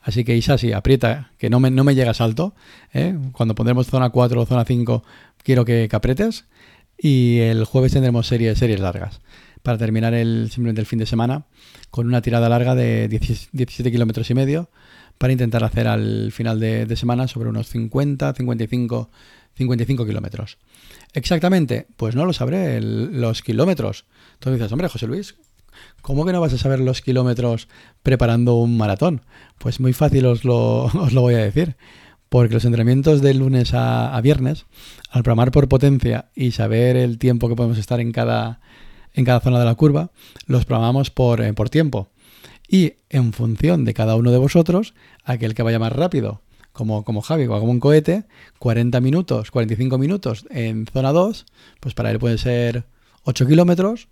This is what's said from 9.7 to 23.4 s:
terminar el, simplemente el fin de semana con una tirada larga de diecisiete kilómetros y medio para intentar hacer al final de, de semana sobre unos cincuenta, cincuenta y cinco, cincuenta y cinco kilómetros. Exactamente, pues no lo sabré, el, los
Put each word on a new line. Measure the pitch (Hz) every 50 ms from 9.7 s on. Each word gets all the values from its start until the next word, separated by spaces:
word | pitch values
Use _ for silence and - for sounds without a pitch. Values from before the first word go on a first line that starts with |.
| 120
terminar | 110 117 110 110 110 110 117 117
el, | 117 117 113 113 113 113 110
simplemente | - 127 120 117 110 113
el | 110
fin | - - 113
de | 110
semana | - - 113 117 120 131 151 147 _ _ _ - - _ - - _
con | - 123 120
una | 117 123 120
tirada | - 123 117 117 117
larga | 117 117 120 123 127 127
de | 127 120 117 113 110 110
diecisiete | 110 117 123 - - 120 - - _ - 131 127 - - - 123 123
kilómetros | 113 117 120 110 110 117 113 -
y | 120
medio | 127 135 135 143 165 175 _ _ _ _ _ - - - _ _
para | _ - 127 131
intentar | 127 127 113 110 117 117
hacer | 110 - 117 117
al | 113 110 107 107 107 107 107 107 104
final | - - 113 113 113 110
de, | 113 110 110 113 113
de | 110 113
semana | 107 - 120 120 123 131
sobre | 123 - 120 113 117
unos | 110 110 113
cincuenta, | - - 120 113 110 - 135 143 147 139 131 143 139 135
cincuenta | - 127 120 120 113 113
y |
cinco, | 110 123 123 123 113 120 117 113 - _ _ _ _ - _ _ _ _
cincuenta | - 131 123 123 117 117
y |
cinco | 107 139 123 117
kilómetros. | 107 104 101 98 98 101 104 104 - - _ _ _ _ - _ - - - - _ _
Exactamente, | 143 123 - 180 160 170 180 190 185 156 120 113 113 - _ _
pues | - 113 110 117
no | 131 160
lo | 185 160
sabré, | - 123 123 160 196 185 156 123
el, | 113 110 107 110 110 113 - 196 131
los | 120 113 113 -